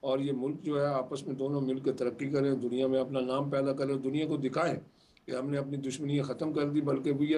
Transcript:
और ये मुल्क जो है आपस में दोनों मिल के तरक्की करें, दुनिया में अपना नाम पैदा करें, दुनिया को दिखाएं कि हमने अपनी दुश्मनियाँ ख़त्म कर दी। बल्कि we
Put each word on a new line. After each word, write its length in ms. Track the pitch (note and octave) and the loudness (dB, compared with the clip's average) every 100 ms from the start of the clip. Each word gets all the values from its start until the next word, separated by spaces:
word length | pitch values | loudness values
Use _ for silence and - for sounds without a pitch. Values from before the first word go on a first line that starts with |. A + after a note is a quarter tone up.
और 180 | C#3 C3+ | 0 0
ये 100 | C#3 | 0
मुल्क 260 | B2+ C3+ C#3+ | 0 -2 -4
जो 160 | D#3 D3 | -2 2
है 60 | C#3+ | 2
आपस 360 | C#3 B2+ C#3 C#3+ | 2 -2 -6 -6
में 80 | C3+ | -2
दोनों 240 | C3+ C#3+ | 0 0
मिल 180 | C3 C3 | 0 0
के 120 | C3+ | 0
तरक्की 380 | B2+ A#2+ A2+ C#3 | 0 0 0 0
करें, 280 | C#3+ C#3 C3 | 2 2 2
दुनिया 260 | A#2+ B2+ C3 | 0 2 2
में 120 | C3 | 2
अपना 200 | C3 C#3 | 2 0
नाम 280 | B2+ C3 C#3+ | 0 0 0
पैदा 220 | C#3 C#3 | 0 0
करें, 280 | C#3 C#3 C3+ | 0 0 0
दुनिया 260 | C3 D3+ D#3 | 0 0 0
को 100 | C#3+ | 0
दिखाएं 400 | C3 D3+ E3 - | 0 0 0 -2
कि 540 | - _ _ _ - | -8 _ _ _ -6
हमने 260 | B2+ C#3 C#3+ | -4 -2 -2
अपनी 200 | C3+ C#3+ | -2 -4
दुश्मनियाँ 480 | C3+ C#3 C#3+ C#3+ B2+ | -4 -4 0 0 0
ख़त्म 260 | A#2 D#3 | -2 -2
कर 160 | D3+ C#3+ | 0 2
दी। 120 | D3 | 2
बल्कि 320 | C#3 C3+ D3 | 2 0 0
we 200 | C#3 D3+ | 0 2